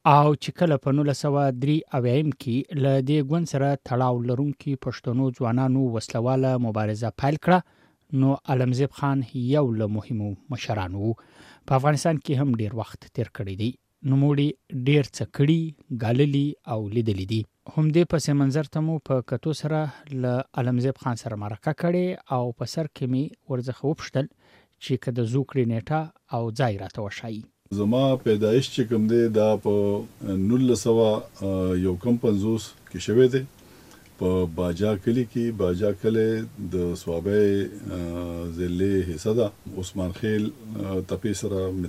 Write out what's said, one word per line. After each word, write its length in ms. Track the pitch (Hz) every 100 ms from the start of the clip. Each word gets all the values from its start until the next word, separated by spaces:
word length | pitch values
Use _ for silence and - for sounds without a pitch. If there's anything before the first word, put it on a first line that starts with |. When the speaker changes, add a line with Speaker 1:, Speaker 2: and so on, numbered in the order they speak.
| 156
Speaker 1:
او 180 | 147 147
چې 160 | 147 - -
کله 160 | 175 139
په 100 | 143 139
نولس 220 | 147 135
سوه 180 | 147 143 139
درې 260 | 123 139 156 - 135
اویایم 320 | 120 131 156
کې 500 | - 123 120 - 151
له 180 | 135 135 131
دې 100 | 151 135
ګوند 180 | 165 170
سره 180 | 139 139 139 -
تړاو 360 | 123 127 123 120
لرونکي 420 | 123 147 135 143 135 -
پښتنو 400 | - - 120 131 123
ځوانانو 460 | 120 123 131 131 127 113
وسلواله 680 | - 117 120 135 131 127
مبارزه 460 | 120 110 107 107 113 -
پیل 160 | 135 151
کړه، 160 | - 180 - _ _ _ - 135
نو 100 | 135 139 -
علمزیب 420 | 131 127 123 139 -
خان 220 | 139 139 127 135
یو 200 | 123 147 131 110
له 40 | 107 107
مهمو 320 | - 113 104 95 -
مشرانو 500 | 120 - 107 92 95 110
و. 20 | 113 - - - - -
په 100 | 131
افغانستان 400 | 143 147 170 156
کې 80 | - 131
هم 180 | 143 117
ډیر 120 | 104 113
وخت 260 | 101 - - -
تیر 120 | 113 -
کړی 180 | 98 95
دی. 80 | 110 - _ _ 135
نوموړي 380 | 135 143 143 147 - - 131 127
ډیر 160 | 147
څه 200 | 127 - 110 -
کړي، 240 | 143 165 160 - - 120
ګاللي 460 | 110 123 147 139 147 - -
او 60 | 110 101 113
لیدلي 320 | 113 95 95
دي. 80 | 110 110 _ - -
همدې 360 | 156 156 170
پس 140 | 160 151 143
منظر 300 | 135 143 147
ته 100 | 160 156
مو 100 | 160 -
په 180 | 131 -
کتو 260 | 120 156 147
سره 220 | 151 156 151 - - 131 123
له 80 | 123 - -
علمزیب 380 | 123 123 131 - 131
خان 160 | 117
سره 180 | 120 104
مرکه 320 | 104 107 - 151
کړې 520 | 170 180 180 185 - 127
او 60 | 123 -
په 140 | 127
سر 160 | - 156
کې 160 | - 127
مې 120 | 131 156 - -
ورڅخه 300 | 127 127 120 139
وپوښتل 400 | 160 - 131 147 _ _ - _ _
چې 80 | - 127 -
که 120 | 123
د 120 | 117
زوکړې 320 | 131 131 135 117
نیټه 280 | 113 - 156 160 _ - 120
او 40 | 117 113
ځای 240 | 123 98
راته 240 | 92 - 101
وښایي. 320 | - 117 110 117 _ - 101
Speaker 2:
زما 240 | 104 127 135 127
پیدایش 440 | 120 104 107 120 135
چې 180 | - 113
کوم 160 | 113 110
دی، 80 | 117 117 107
دا 80 | 107 104
په 680 | 104 104 101 101 - - 107 95
نولس 440 | 98 123 127 113 120
سوه 200 | 113 110 110 - - 98 95 92 90
یو 100 | 92 90
کم 140 | 120 117
پنځوس 400 | 120 101 107 113 - - -
کې 100 | 90 -
شوی 220 | 113 127
دی. 60 | 131 135 - - - - - - -
په 240 | 92 92 87 80
باجا 340 | 90 85 104 101
کلي 200 | 120 123 117
کې، 140 | 120 117 107
باجا 320 | 90 90 104 98
کلی 240 | 113 113 110 113 113 - 95
د 180 | 90 87 82
سوابۍ، 420 | - 85 95 104 101 98 98 - 104 90
آه، 460 | 85 87 87 85 85 82
ضلعې 400 | 87 90 98 95 90
حصه 260 | 78 110 113
ده. 80 | 104 - 98 98
عثمان 280 | 90 98 90 90
خیل، 260 | 110 107 107
آه، 500 | - 110 107 98 95
تپې 320 | 92 95 107 98
سره 180 | 104 95 95
مې 100 | 92